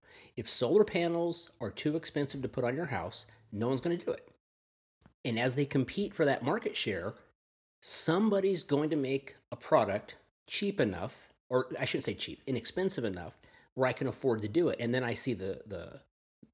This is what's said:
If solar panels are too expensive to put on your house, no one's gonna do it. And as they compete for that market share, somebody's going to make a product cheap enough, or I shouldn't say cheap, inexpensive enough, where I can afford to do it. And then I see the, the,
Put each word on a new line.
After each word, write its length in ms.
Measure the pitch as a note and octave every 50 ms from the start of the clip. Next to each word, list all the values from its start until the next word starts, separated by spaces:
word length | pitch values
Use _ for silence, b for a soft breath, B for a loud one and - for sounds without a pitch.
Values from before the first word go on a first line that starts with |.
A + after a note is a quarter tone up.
| b b b b b b b
If 120 | C3 - -
solar 360 | - - B2 A#2+ F3 G#3+ G#3
panels 640 | - - E3+ E3+ E3+ E3+ E3+ E3+ E3+ E3 - - - - -
are 80 | A2+ G#2
too 240 | - - - D3+ D3+
expensive 440 | D#3+ - - - D3 C#3+ - - C#3
to 60 | C3 -
put 140 | - C3+ B2
on 100 | A#2+ C3
your 120 | D#3+ E3+
house, 380 | C3 A#2 F2+ E2+ F#2 - - - b b b b b
no 160 | G#2 G2+ A#2
one's 140 | B2+ C3+ B2+
gonna 160 | - E3+ F3
do 140 | E3+ - B3
it. 160 | - - - - - _ _ _ _ _ _ _ _ _ _ _ _ _ - - _ _ -
And 140 | B2 A2+ A2+
as 160 | B2 C3 B2
they 100 | C#3+ C#3
compete 480 | C#3 - C3+ B2+ - - G3+ G#3 - -
for 100 | - D3+
that 180 | C3+ C3 - A#2+
market 320 | C#3 G3 A#3 - - -
share, 380 | - - A2 F#2+ E2 F2+ G#2 - - - _ _ _ _ _ _ _ _ _ _ _
somebody's 840 | - - - - - E3 E3 F#3+ A3 G#3+ G3+ G3 F#3+ G3 F#3 E3+ -
going 260 | - C#3+ C#3+ D#3 D3+
to 60 | D#3+
make 400 | D3 C3 C3 C3+ C3+ - - - - _ -
a 40 | -
product 600 | - - - D#3+ C3 G#2+ G2 F#2+ G#2+ - - - - _ _ _ _ _
cheap 320 | - - - G#3 G3 G3 -
enough, 500 | B2 G2+ F2+ E2+ F#2+ B2+ - - - - _ _ _ -
or 180 | B2+ B2+ B2+ - F#2+ -
I 60 | C3+
shouldn't 200 | - - C#3+ -
say 80 | - G2
cheap, 280 | - - - - - -
inexpensive 560 | C3+ C3 A2+ - - - F3+ F#3+ F#3 - C3+ A#2
enough, 340 | G2+ F#2 F2 E2 - - - b b b b b b b
where 140 | B2+ C3 B2+
I 40 | B2
can 140 | - C3+
afford 340 | B2+ - - - C3 A2+ A2
to 60 | G#2+
do 220 | G#2+ G#2 E3+ E3+ C3+
it. 80 | - -
And 140 | A#2+ A#2 B2
then 100 | B2+ B2
I 100 | A#2 A2
see 200 | - - C3 A2+
the, 280 | F#2 F#2+ G2 F2+ - -
the, 360 | G#2 F#2+ F2 F2 - - - - _ _ _ _ _ _ _ - -